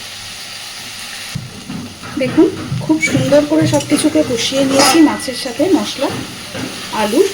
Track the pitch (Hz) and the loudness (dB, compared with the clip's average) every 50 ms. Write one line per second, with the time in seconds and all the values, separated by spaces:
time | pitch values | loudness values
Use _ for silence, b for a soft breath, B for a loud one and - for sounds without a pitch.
0 | - - - - - - - - - - - - - - - - - - - - | -14 -14 -14 -14 -14 -14 -14 -14 -14 -14 -14 -14 -14 -14 -14 -14 -14 -14 -14 -14
1 | - - - - - - - - - - - - - - - - 240 240 - - | -12 -12 -12 -12 -12 -10 -10 -10 -12 -12 -14 -14 -12 -10 -10 -10 -10 -12 -14 -14
2 | - - - - 262 254 - 302 349 - - - - - - - - - 311 311 | -14 -10 -6 -4 -4 0 4 4 4 4 2 -2 -6 -6 -6 -4 0 0 0 2
3 | 311 269 262 269 262 269 277 294 294 294 311 311 311 302 302 285 - - 302 277 | 2 0 0 0 2 6 6 6 6 4 2 2 2 4 2 0 2 0 0 2
4 | - 302 - 311 302 - 254 226 - - 269 269 277 269 269 269 285 294 - 330 | 2 2 2 2 2 2 0 -2 -2 -2 0 0 2 4 4 4 4 6 8 8
5 | 311 254 214 208 - 262 247 - - 262 226 - 302 381 370 220 208 - - - | 6 6 6 0 -4 -6 -6 -6 -6 -6 -2 0 2 4 4 2 2 -2 -4 -2
6 | 269 381 - - - - - - - - - - - - - - - - - 220 | -2 -2 -2 -4 -8 -10 -12 -14 -14 -12 -8 -8 -8 -8 -8 -10 -10 -6 -4 -2
7 | 214 208 214 311 415 392 | 0 2 4 4 4 2